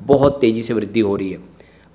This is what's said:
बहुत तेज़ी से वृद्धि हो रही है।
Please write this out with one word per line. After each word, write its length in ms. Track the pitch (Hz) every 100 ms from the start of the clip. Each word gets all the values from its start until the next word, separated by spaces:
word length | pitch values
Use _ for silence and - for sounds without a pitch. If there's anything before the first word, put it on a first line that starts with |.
बहुत 360 | - 139 143 139
तेज़ी 200 | 117 113
से 100 | 113
वृद्धि 260 | 110 101 110
हो 160 | 101 98
रही 160 | 98
है। 80 | 92 - - - _ _